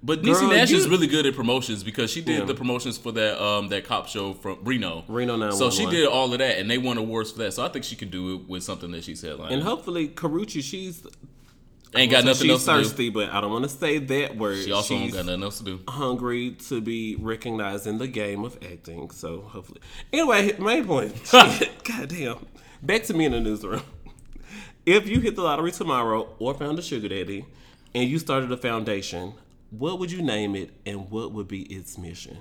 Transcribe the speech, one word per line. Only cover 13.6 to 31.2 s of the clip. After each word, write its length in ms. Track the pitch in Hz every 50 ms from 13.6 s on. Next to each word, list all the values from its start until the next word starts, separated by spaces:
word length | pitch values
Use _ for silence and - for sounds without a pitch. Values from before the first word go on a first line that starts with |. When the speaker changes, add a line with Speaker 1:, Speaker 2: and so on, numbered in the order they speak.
| 127 147
Speaker 2:
say 300 | 139 - - 160 147 151
that 400 | 143 131 135 139 143 - - 110
word. 260 | 110 104 98 98 95
Speaker 1:
She 80 | 101
also 240 | 98 101 107 - 135 123
Speaker 2:
She's 120 | - 95
Speaker 1:
don't 140 | 90 92 87
got 0 |
nothing 160 | 87 90 90 98
else 140 | 101 101 -
to 60 | -
do. 160 | 95 92 92 92 -
Speaker 2:
hungry 640 | 123 135 143 127 123 120 123 123 120 123 123 123 - - - -
to 140 | 139 120
be 340 | 110 110 117 113 113 110 107
recognized 720 | - 107 110 113 110 - 123 113 110 104 98 98 101 101 110
in 100 | 104 110
the 100 | 127 131
game 360 | 123 110 107 101 101 101 107
of 140 | 120 123 - -
acting. 460 | 92 90 85 _ - 82 85 69 -
So 320 | - - - 80 82 90
hopefully. 400 | 101 107 - 101 92 - - - - - - - - - -
Anyway, 420 | 294 330 285 233 202 196 202 - -
main 260 | 185 208 233 320 262
point. 300 | 190 165 135 110 107 - - -
Speaker 1:
<laughs> 80 | -
Speaker 2:
God 800 | - 247 - - - - - - - - - - 233 226 - 143
damn. 360 | 165 180 147 120 117 - - - - - - - - - -
Back 220 | - 190 226 220
to 100 | - 208
me 100 | 165 160
in 60 | 147
the 80 | 123 117
newsroom. 420 | 113 110 107 104 104 95 101 - - - - - - - - - - - - - - - - - - - - - _
If 220 | - 180 214 208 214
you 120 | 208 247
hit 160 | 233 226 -
the 80 | - 180
lottery 280 | 165 147 160 160 170
tomorrow 580 | 175 - - 165 139 127 120 113 110 110 110 - - -
or 140 | 110 123 139
found 260 | - 151 143 151 165
a 20 |
sugar 280 | 175 170 151 120 104 101
daddy 360 | 95 98 90 87 101 98 135 - - - - - - _ - - -
and 160 | 123 127 123
you 80 | 139 160
started 340 | 156 - 143 135 131 123
a 60 | 123 123
foundation, 760 | - 123 117 113 107 110 107 98 95 - - 87 90 92 120 - - - - - - -
what 280 | - 107 127 160 185 180
would 120 | 185 170
you 100 | 170 185
name 340 | 175 143 110 107 104 101 98
it 160 | 98 90 80 - - -
and 260 | - 101 98 95 92
what 200 | 104 110